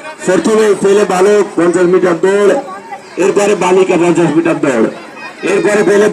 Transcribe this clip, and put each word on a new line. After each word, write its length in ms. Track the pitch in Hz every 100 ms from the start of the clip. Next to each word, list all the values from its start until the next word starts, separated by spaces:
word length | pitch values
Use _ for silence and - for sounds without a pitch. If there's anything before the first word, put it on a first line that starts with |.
| - - -
প্রথমে 420 | 185 220 220 214 190
ছেলে 220 | 196 202 190
বালক 300 | 185 196 208 - -
পঞ্চাশ 300 | 175 180 175
মিটার 240 | 185 180 165 190
দৌড়, 280 | 202 202 277 - - - - - -
এরপরে 300 | 196 180 202 185
বালিকা 320 | 180 185 - 170
পঞ্চাশ 260 | 175 160 160 156
মিটার 200 | 170 151 151
দৌড়, 220 | 117 110 - - - - - 165
এরপরে 300 | 196 202 208 175
ছেলে 180 | 202 208